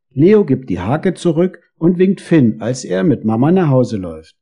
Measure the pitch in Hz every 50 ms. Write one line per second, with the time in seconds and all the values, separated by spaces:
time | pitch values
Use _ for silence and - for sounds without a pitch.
0 | _ _ - 127 156 190 214 208 202 147 131 - - - 92 87 90 104 139 156
1 | - 190 - - - 170 156 160 180 180 - - _ _ _ - 160 175 185 170
2 | 185 190 190 - - - 175 156 127 110 107 - 98 113 135 135 - - 175 190
3 | 190 170 120 95 - 107 113 113 131 160 180 190 180 147 131 127 123 110 113 98
4 | 92 85 80 78 78 _ _ _